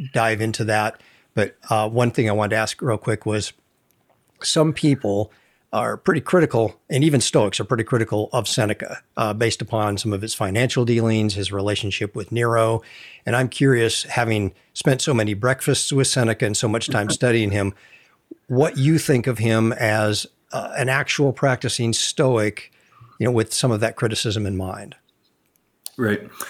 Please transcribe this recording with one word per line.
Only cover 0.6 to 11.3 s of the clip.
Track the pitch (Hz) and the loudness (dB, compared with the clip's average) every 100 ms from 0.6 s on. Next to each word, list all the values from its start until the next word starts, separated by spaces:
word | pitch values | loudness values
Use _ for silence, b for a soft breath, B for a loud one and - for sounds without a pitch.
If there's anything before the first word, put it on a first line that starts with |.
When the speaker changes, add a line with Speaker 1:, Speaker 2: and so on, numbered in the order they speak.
| 110 | 0
Speaker 1:
that. | 107 107 - b b b - | 0 0 -6 b b b -4
But, | 101 - - | -4 -4 -2
uh, | 110 107 | 0 0
one | 117 120 | 2 0
thing | 123 113 | 2 0
I | |
wanted | 104 104 | 0 0
to | 110 | 0
ask | 110 - | -2 -4
real | 135 107 | -4 -2
quick | - 107 107 | -2 -4 -2
was, | 107 - - _ _ _ _ _ _ _ - | -4 -4 -12 _ _ _ _ _ _ _ -10
some | - 165 156 | -2 2 2
people | - 156 135 107 101 104 b b b b | 2 2 2 0 -2 -4 b b b b
are | 107 117 110 | -2 -2 -2
pretty | - 165 | 0 0
critical, | - 185 151 123 107 - - | 2 2 4 2 0 -4 -4
and | 139 | 2
even | 156 139 | 4 4
Stoics | - 151 104 - | 2 2 2 0
are | |
pretty | 104 117 107 | -4 -2 0
critical | 123 110 104 107 | 0 0 -2 -2
of | 123 104 | -2 -2
Seneca, | - 107 104 - - _ - | -2 0 -2 -6 -12 _ -4
uh, | 110 | -4
based | 104 117 - | 0 -2 -2
upon | 113 110 104 101 | -4 -2 -2 -2
some | 110 | -2
of | 101 | -4
his | 107 - | -4 -4
financial | 101 104 123 135 120 | -2 0 0 0 2
dealings, | 117 113 110 107 | 2 2 2 0